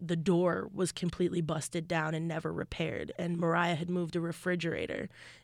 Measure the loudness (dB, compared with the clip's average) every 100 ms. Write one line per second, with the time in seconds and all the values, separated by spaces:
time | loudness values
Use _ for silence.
0 | 0 2 4 6 4 2 -2 -2 -2 0
1 | -2 2 2 2 0 -2 -2 -4 -2 0
2 | 0 -2 -2 -4 -4 -4 -4 -2 -2 -2
3 | -6 -4 -2 2 4 4 2 0 0 0
4 | 0 -2 -2 -2 0 0 0 -2 -2 -4
5 | -6 -10 -20 -12